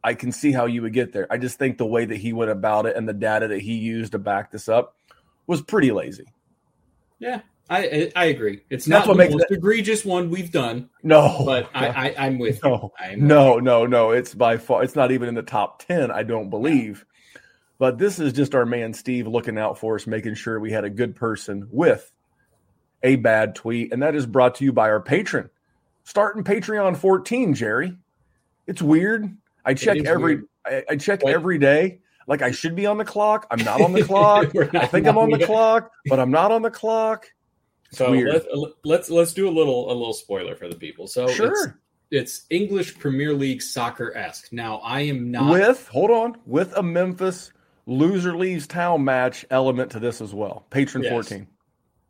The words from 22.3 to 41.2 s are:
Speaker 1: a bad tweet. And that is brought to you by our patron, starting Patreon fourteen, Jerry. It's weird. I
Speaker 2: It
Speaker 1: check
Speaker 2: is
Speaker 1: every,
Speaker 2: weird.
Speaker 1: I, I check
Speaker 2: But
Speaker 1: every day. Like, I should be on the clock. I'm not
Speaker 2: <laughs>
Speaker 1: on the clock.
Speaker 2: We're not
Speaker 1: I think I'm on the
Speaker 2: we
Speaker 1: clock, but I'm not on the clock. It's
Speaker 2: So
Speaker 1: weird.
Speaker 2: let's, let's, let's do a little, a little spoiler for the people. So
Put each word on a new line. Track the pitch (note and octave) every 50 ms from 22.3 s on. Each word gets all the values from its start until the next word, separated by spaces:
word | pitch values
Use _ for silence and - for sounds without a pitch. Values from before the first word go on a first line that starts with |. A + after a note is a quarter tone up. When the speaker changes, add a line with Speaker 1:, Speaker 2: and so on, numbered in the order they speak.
| _ _ _ _ _ _ _ _ _ _ _ _ _ _ -
Speaker 1:
a | C3 C3+
bad | B2 A2+ A#2 A2 G#2+ A2 A2 -
tweet. | - - A#2 A#2 A#2 A#2 -
And | A#2 B2
that | C#3 D#3 D3
is | D3+ B2+
brought | A#2 - C3 B2 B2 B2+
to | - C#3
you | C3+
by | A#2+ A#2 A2 G#2+
our | G#2+ G#2+
patron, | - - C#3 F#3 G#3 - - B2 - - _ _ _ _ _ _ _ _ _ _
starting | _ - - G3+ G#3 G#3 G#3 A3
Patreon | F#3 F#3+ G3+ A3+ F3+ - G#3+ G#3 G3 F#3 F3
fourteen, | C#3 - F#3+ F#3+ F#3 F#3 - A#3 B3+ B3+ F#3 C3+
Jerry. | G#2+ A#2 G#2+ G#2+ B2 D#3 F#3 F3+ - _ _ _ _ _ _ _ _ _ _ _ _ _
It's | - - -
weird. | E3+ D3 D#3 D#3+ F#3 G#3 A3+ A3 G#3+ F#3+ - _ _ _ _ _ _
I | -
Speaker 2:
It | C3+
Speaker 1:
check | C3+ - - - D3+
Speaker 2:
is | D3
Speaker 1:
every, | D3+ E3 F3+ E3 E3 D3+
Speaker 2:
weird. | - - _ _ _ _
Speaker 1:
I, | G#2+ C3 C3 - -
I | D#3
check | C#3+ - G3+ G3+ F#3+
Speaker 2:
But | - -
Speaker 1:
every | D#3 F3 D#3 F#3 F3
day. | D3 C#3 C#3 C#3+ D#3 F3+ F#3+ F3+ _ _ _ _ _ _
Like, | - C#3+ C#3+
I | C#3 B2+
should | B2 - - E3 E3
be | F#3 G3+
on | G3+ G#3 G#3+
the | G#3+
clock. | - - G#3 G#3 G#3+ G#3+ A3 - _
I'm | A#3 A#3 A3+
not | A3 G#3 A3
Speaker 2:
<laughs> |
Speaker 1:
on | G3 F3
the | F3+ G#3+
clock. | E3+ D#3+ G3 G3+ G#3 G#3 G#3 G#3 G3+ - -
Speaker 2:
We're | F#3 D3 -
not | - E3+
Speaker 1:
I | E3
think | E3 E3+ F3+ -
I'm | A3+ A#3
on | A3 A3+ A3
the | D3+ -
Speaker 2:
we | -
Speaker 1:
clock, | - G#3+ A3 A3+ A3 A3 A3+ A3+ - _ _ _
but | C#3 C3 C3
I'm | B2+ B2+
not | C3+ D#3+ F3+ G#3
on | A3+ A#3
the | A3 A3+
clock. | A3+ - - A3 A3+ A3 A3 A3 A3 G#3+ - _ _ _ _ _ _ _ _ _ _ _ _ _
It's | - -
Speaker 2:
So | C3 B2+
Speaker 1:
weird. | C3 C3 A#2+ C#3+
Speaker 2:
let's, | D#3 E3 D#3+ - - C#3+ D3+ D3+ - _ -
let's, | D3 D#3+ F3 - -
let's | E3 E3+ E3+ E3
do | - F#3+ G3 F#3+
a | E3
little, | D#3+ D#3 C#3+ B2+ A#2+ -
a | G#2+ B2
little | A#2+ A#2 A2+ G#2+
spoiler | - - - G2 F#2+ F2 F2 F2
for | - F#2 F2
the | E2+
people. | E2 E2+ D#2 - E2 F#2
So | G#2 - B2